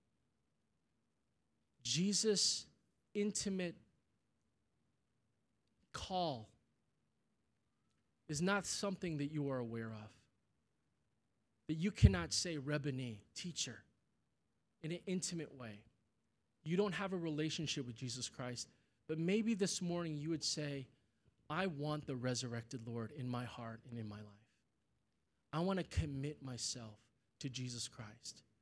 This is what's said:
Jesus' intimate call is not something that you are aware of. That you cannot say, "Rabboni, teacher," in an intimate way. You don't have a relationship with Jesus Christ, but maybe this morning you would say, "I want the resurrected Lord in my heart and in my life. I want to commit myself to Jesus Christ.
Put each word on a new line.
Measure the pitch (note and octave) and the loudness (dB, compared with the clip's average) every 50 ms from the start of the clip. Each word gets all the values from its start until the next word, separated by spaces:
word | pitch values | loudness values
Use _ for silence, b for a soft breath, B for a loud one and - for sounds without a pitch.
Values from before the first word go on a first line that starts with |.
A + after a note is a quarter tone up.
| _ _ _ _ _ _ _ _ _ _ _ _ _ _ _ _ _ _ _ _ _ _ _ _ _ _ _ _ _ _ _ _ _ _ _ _ | _ _ _ _ _ _ _ _ _ _ _ _ _ _ _ _ _ _ _ _ _ _ _ _ _ _ _ _ _ _ _ _ _ _ _ _
Jesus' | A#2+ A#2+ A#2 D3+ F3+ G3+ G3+ F#3 - A3 G3+ F3+ - - - - - - - _ _ _ _ _ _ _ - | -2 0 2 4 4 4 4 4 4 4 4 6 6 4 2 0 -4 -10 -18 _ _ _ _ _ _ _ 0
intimate | G#3 G3+ G#3+ G3+ - - G3+ F#3+ F#3 F3+ F3 G3 - - _ _ _ _ _ _ _ _ _ _ _ _ _ _ _ _ _ _ _ _ _ _ _ _ _ _ _ _ _ _ _ _ _ _ _ _ _ _ _ _ _ - | 0 0 2 0 0 0 0 0 0 0 -2 -4 -8 -16 _ _ _ _ _ _ _ _ _ _ _ _ _ _ _ _ _ _ _ _ _ _ _ _ _ _ _ _ _ _ _ _ _ _ _ _ _ _ _ _ _ -10
call | - - - F#3+ F#3 F3 D#3+ C3+ A2+ A2 - - - _ _ _ _ _ _ _ _ _ _ _ _ _ _ _ _ _ _ _ _ _ _ _ _ _ _ _ _ _ _ _ _ _ - | -8 -4 0 2 2 2 2 2 0 -4 -10 -16 -20 _ _ _ _ _ _ _ _ _ _ _ _ _ _ _ _ _ _ _ _ _ _ _ _ _ _ _ _ _ _ _ _ _ -4
is | D3+ C#3+ | 0 2
not | F3 F#3+ G3+ G3+ F#3 | 4 4 4 2 2
something | - - - - G3+ F#3+ - - F3 D#3+ | 0 -2 -2 0 -2 -2 -2 -2 -2 0
that | C#3+ C#3+ D3 | 0 -2 0
you | D#3 D3 C#3+ C#3 | 0 0 0 0
are | C3+ | 0
aware | B2+ A#2+ A2+ A2+ A#2 A2+ A2+ A2 | 0 -2 -2 -4 -4 -4 -6 -6
of. | G#2+ G#2+ G#2 - - _ _ _ _ _ _ _ _ _ _ _ _ _ _ _ _ _ _ _ _ _ _ _ _ _ _ _ _ _ - | -8 -10 -14 -16 -20 _ _ _ _ _ _ _ _ _ _ _ _ _ _ _ _ _ _ _ _ _ _ _ _ _ _ _ _ _ -4
That | D#3 | -2
you | D#3+ E3+ G#3 | 0 0 0
cannot | F#3+ - G3+ F#3+ F#3+ F3 E3+ D3+ - | 6 10 10 10 10 8 2 2 0
say, | - - F3+ E3 | 0 0 0 -2
"Rabboni, | D3 B2+ C#3+ D3 D3 C3+ D3 C3 C3 C3 A#2+ A2 G2+ - - - | -2 0 0 0 0 0 0 -2 -2 -2 -4 -6 -10 -14 -14 -10
teacher," | - - F3+ D3+ - - B2+ A2+ - - _ _ _ _ _ _ _ _ _ _ _ _ _ _ _ _ _ _ _ - | -8 -8 -6 -4 -4 -4 -4 -6 -10 -16 _ _ _ _ _ _ _ _ _ _ _ _ _ _ _ _ _ _ _ -6
in | D#3 | -6
an | F3 E3+ - | -6 -4 -2
intimate | G3 F3+ F#3 F3+ - F3+ E3 D3+ - - | -2 -2 0 0 -2 -4 -4 -6 -6 -8
way. | C3+ B2 A2 G#2+ G#2 - - _ _ _ _ _ _ _ _ _ _ _ _ _ _ - | -10 -10 -10 -10 -12 -14 -20 _ _ _ _ _ _ _ _ _ _ _ _ _ _ -4
You | D3+ E3+ | 0 4
don't | F3+ G#3 G3+ E3 | 4 4 4 2
have | - G3+ F#3+ F#3+ | 0 -2 0 0
a | |
relationship | F3+ E3 E3 D3+ D3 D#3 D#3+ - - D#3+ C#3 - D3+ C3 | 0 0 0 0 2 0 0 0 0 -2 -2 -2 -2 -2
with | B2 A#2 | -4 -6
Jesus | A2+ C3 B2 A#2 B2 A#2+ - | -6 -6 -6 -4 -4 -6 -6
Christ, | - - C3 B2 B2 A#2+ - - b b b b b b _ | -6 -6 -6 -6 -6 -6 -8 -10 b b b b b b _
but | - D#3+ | -4 -2
maybe | D#3+ E3 F3 G3 A3+ G#3+ A3+ A#3 | 2 2 4 4 4 4 2 2
this | F3+ G3+ F3+ - - | 2 2 2 2 0
morning | F3+ F3 E3+ F3 E3+ E3 D3+ | 0 0 0 0 0 -2 -2
you | D3 D3 D#3+ | -2 0 0
would | E3 D3+ - | 0 0 0
say, | - - D#3+ D3+ C#3+ C#3+ C#3 C3 - - _ _ _ _ _ _ _ _ _ _ - | 0 0 0 -2 -2 -2 -4 -8 -10 -14 _ _ _ _ _ _ _ _ _ _ -4
"I | D3+ E3+ F#3+ | 0 2 2
want | F#3+ D#3 C#3 C#3+ D3+ D3+ D3+ C#3+ | 0 0 0 0 0 0 0 -2
the | - C3+ | -2 -2
resurrected | B2 A#2+ B2+ B2 A#2+ B2+ A#2+ A#2+ A#2 A2+ - - B2 A#2 | 0 0 0 0 0 0 -2 -4 -4 -6 -6 -8 -8 -6
Lord | A#2+ A#2 A#2 A2+ A2 D3 | -6 -4 -4 -4 -6 -6
in | D3+ B2 B2+ | -6 -4 -2
my | B2 A#2+ B2 | -2 -2 -4
heart | A2+ - - A#2+ A2+ A2+ A2 - B2+ | -4 -6 -8 -8 -8 -8 -10 -12 -10
and | A#2+ | -8
in | A#2 A2 | -6 -6
my | G#2+ G#2 G#2 | -6 -8 -10
life. | G#2+ G#2 G2+ G#2 G#2+ _ _ _ _ _ _ _ _ _ _ _ _ _ _ _ _ _ _ _ _ _ - | -12 -14 -18 -20 -20 _ _ _ _ _ _ _ _ _ _ _ _ _ _ _ _ _ _ _ _ _ -2
I | D#3 | 0
want | F3 F#3+ G3 F#3 | 2 2 2 0
to | D#3+ | 0
commit | - - - D#3+ D3 C#3 C3+ C3+ D3 D3+ D3 | -2 0 0 0 0 0 -2 -2 -4 -4 -6
myself | C3+ C3 B2+ A2+ - - - B2 A2+ A2 G#2+ - - _ _ _ _ _ _ - | -8 -8 -6 -4 -4 -4 -4 -6 -8 -12 -14 -16 -20 _ _ _ _ _ _ -8
to | - C#3 | -6 -6
Jesus | A#2 C3 B2+ B2 A#2+ A#2+ - | -4 -4 -4 -4 -4 -6 -8
Christ. | - - - A2+ G#2+ G#2+ - - - - - - _ _ _ | -8 -8 -10 -12 -12 -14 -14 -14 -14 -14 -16 -18 _ _ _